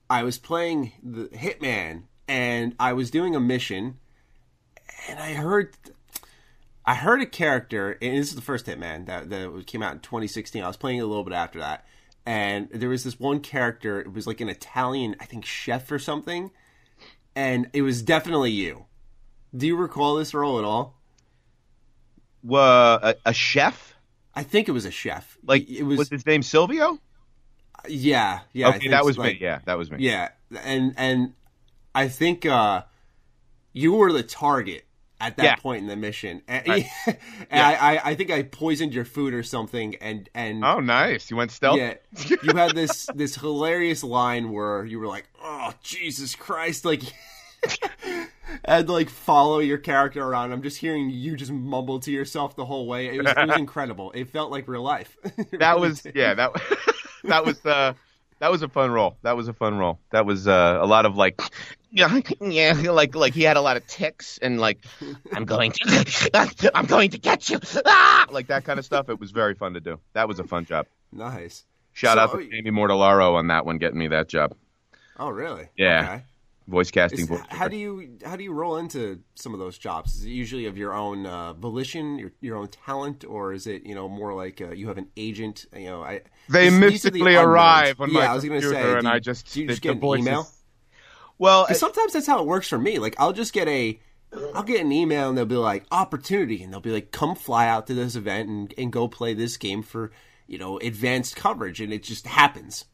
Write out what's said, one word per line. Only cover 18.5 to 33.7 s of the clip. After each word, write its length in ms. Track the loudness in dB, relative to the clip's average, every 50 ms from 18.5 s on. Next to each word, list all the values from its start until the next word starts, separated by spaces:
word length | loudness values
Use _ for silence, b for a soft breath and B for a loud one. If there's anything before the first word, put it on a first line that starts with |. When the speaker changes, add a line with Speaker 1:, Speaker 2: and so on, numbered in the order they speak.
Speaker 1:
you. 340 | 0 -2 -2 -4 -6 -10 -16 _ _ -20 -20 -20 -20 -20 -20 -20 _ _ -20 _ -8
Do 100 | -4 -2 0
you 80 | 0 0
recall 380 | -2 -4 -2 0 0 2 2
this 180 | 0 -2 -2 -2
role 260 | -2 0 0 0 0
at 60 | 0
all? 300 | 0 -2 -2 -2 -4 -10 _ _ _ _ _ _ _ _ _ _ _ _ _ _ _ _ _ _ _ _ _ _ _ _ _ _ _ _ _ -4
Speaker 2:
Wha-, 560 | 2 4 6 8 10 10 10 10 8 8 6
a, 140 | 4 2 0 2 0
a 80 | 0 0
chef? 640 | 0 0 0 2 2 2 2 0 -2 -10 -20 _ _ _ _ _ _ _ _ _
Speaker 1:
I 80 | -12 -8
think 240 | -2 0 0 0 0
it 40 | -2
was 120 | -4 -4
a 60 | -6
chef. 460 | -10 -8 -8 -8 -8 -8 -12 -16 _ _ 0
Speaker 2:
Like, 240 | 2 2 2 2 0
Speaker 1:
It 140 | -6 -6 -2
was 140 | 0 0 0
Speaker 2:
was 100 | 0 -2
his 160 | -4 -4 0
name 180 | 2 2 2 2
Silvio? 560 | 4 4 4 4 4 2 0 0 0 0 -4 _ _ _ _ _ _ _ _ _ _ _ _ _ _ -20 -20 -14 -10
Speaker 1:
Yeah, 520 | -8 0 2 2 4 4 2 0 -2 -4 -8 _ -4
yeah, 140 | 2 4 4
I 20 |
Speaker 2:
Okay, 100 | 4 4
Speaker 1:
think 120 | 2 2
Speaker 2:
that 100 | 4 4
Speaker 1:
so, 40 | 4
Speaker 2:
was 120 | 4 2 2
me. 60 | 0
Speaker 1:
like, 160 | -2 -2 -2
Speaker 2:
Yeah, 180 | -4 -4 -4 -4 -4
that 120 | -4 -4 -4
was 140 | -4 -6
me. 60 | -6 -2
Speaker 1:
yeah, 300 | -2 0 0 0 -4 -6 -8 _ _ _ -16 -12 -6
and, 300 | -4 -2 0 0 -2 -2 -2
and 360 | -2 0 0 0 0 -2 -4 _ _ _ _ _ _ _ _ _ _ _ -2
I 140 | -2 -2 -2
think, 380 | -2 0 0 0 0 0 0
uh, 380 | 2 2 4 4 4 2 0 -4 -8 _ _ _ _ _ _ _ _ _ _ _ _ _ _ _ _